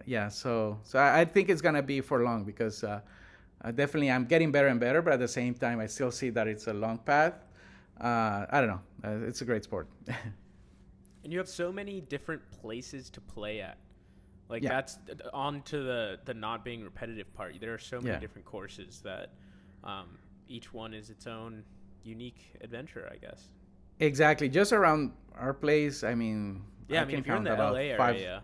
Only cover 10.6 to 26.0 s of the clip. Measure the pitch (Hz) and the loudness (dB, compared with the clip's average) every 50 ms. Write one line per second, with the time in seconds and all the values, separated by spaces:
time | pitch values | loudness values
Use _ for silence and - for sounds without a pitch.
10.6 | - - - - - - - - - - - - - 147 165 180 185 180 - - | -20 -20 -20 -20 -20 -20 -20 -20 -20 -20 -20 -18 -12 -8 -6 -6 -6 -6 -4 -4
11.6 | 175 175 190 202 202 202 196 190 151 - 143 139 - - 160 - - - - - | -4 -4 -4 -6 -10 -8 -10 -10 -10 -8 -10 -8 -6 -8 -8 -8 -10 -18 -20 -14
12.6 | - 110 113 123 123 - - 135 123 - - - 98 - - 110 104 107 107 107 | -12 -10 -10 -10 -10 -12 -14 -14 -14 -16 -18 -20 -18 -14 -12 -10 -8 -6 -6 -6
13.6 | 95 87 - - - - - - _ - - - - - - - - - 117 117 | -8 -10 -14 -16 -20 -20 -20 -20 _ -20 -20 -20 -20 -20 -20 -20 -14 -10 -6 -4
14.6 | 139 127 123 135 131 - - - - - - - - - - 139 135 143 143 143 | -2 -2 -2 -2 -4 -6 -12 -18 -16 -18 -16 -14 -14 -10 -6 -4 -4 -4 -6 -8
15.6 | 139 - 156 147 135 127 123 120 110 101 95 - - - 120 113 107 110 117 110 | -10 -8 -6 -6 -4 -2 -2 -2 -2 -4 -6 -10 -10 -10 -10 -6 -6 -6 -6 -6
16.6 | 101 123 120 113 107 90 - - 117 113 117 107 95 - - - 98 87 73 92 | -8 -10 -10 -10 -12 -14 -12 -12 -12 -10 -10 -12 -14 -14 -12 -12 -12 -12 -12 -10
17.6 | 110 113 113 110 - - 127 123 120 120 95 67 110 - - 101 - - - 101 | -10 -10 -10 -10 -10 -10 -10 -6 -4 -4 -4 -4 -6 -10 -14 -18 -18 -14 -12 -12
18.6 | 98 101 - - - 165 - - - 101 92 - - - - - - - - - | -12 -12 -14 -16 -18 -18 -18 -14 -12 -12 -12 -10 -12 -14 -18 -20 -20 -20 -20 -20
19.6 | - - - - - - 98 98 90 85 - - - - - - - - 127 113 | -20 -20 -20 -16 -12 -10 -10 -10 -12 -14 -18 -20 -20 -20 -20 -20 -18 -16 -16 -16
20.6 | - - - 113 110 110 110 110 104 113 110 - - 123 113 110 113 113 113 107 | -14 -14 -14 -12 -12 -12 -12 -14 -16 -16 -18 -16 -14 -12 -12 -10 -12 -12 -14 -14
21.6 | 104 - - - - - - - - 110 113 113 123 123 - - - - - - | -16 -18 -20 -20 -20 -20 -20 -18 -16 -14 -12 -12 -12 -14 -14 -18 -20 -20 -20 -18
22.6 | - 107 117 117 139 170 - - - - - - - - - - - - - - | -16 -12 -12 -12 -12 -12 -14 -14 -14 -14 -14 -14 -16 -16 -16 -18 -20 -20 -20 -20
23.6 | - - - - - - - - 156 151 135 139 160 151 151 - 147 131 131 175 | -20 -20 -20 -20 -20 -10 -2 2 2 4 6 8 6 6 6 4 2 2 4 4
24.6 | 202 202 240 208 190 165 156 151 143 - - - - - - - 123 131 139 - | 4 4 6 6 6 6 6 4 2 -2 -4 -10 -20 -18 -12 -6 -4 -4 -4 0
25.6 | - 151 151 151 147 147 139 - | 2 4 4 4 4 2 -2 -2